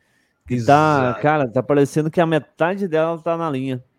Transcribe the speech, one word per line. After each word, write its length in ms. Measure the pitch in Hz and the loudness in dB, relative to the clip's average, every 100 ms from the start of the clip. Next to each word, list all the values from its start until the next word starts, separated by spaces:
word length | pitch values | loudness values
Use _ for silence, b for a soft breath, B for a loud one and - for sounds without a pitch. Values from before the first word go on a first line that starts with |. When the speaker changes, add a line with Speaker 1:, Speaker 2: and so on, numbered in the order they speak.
| _ _ _ _ - | _ _ _ _ -8
Speaker 1:
Que 100 | 123 | -4
tá, 540 | 117 143 156 143 127 | 4 4 4 2 0
Speaker 2:
Exato. 80 | 117 | 0
Speaker 1:
cara, 260 | 147 151 127 | 0 0 0
tá 160 | 127 | -2
parecendo 480 | 120 143 143 156 156 | 0 2 2 0 -2
que 80 | 185 | 0
a 60 | 165 | 2
metade 600 | 156 - - 165 196 196 | 0 -4 -4 -2 -2 -2
dela 320 | 156 165 165 | 0 -2 -4
tá 200 | 170 165 | -4 -4
na 120 | 165 | -4
linha. 320 | 131 135 127 _ | -4 -6 -8 _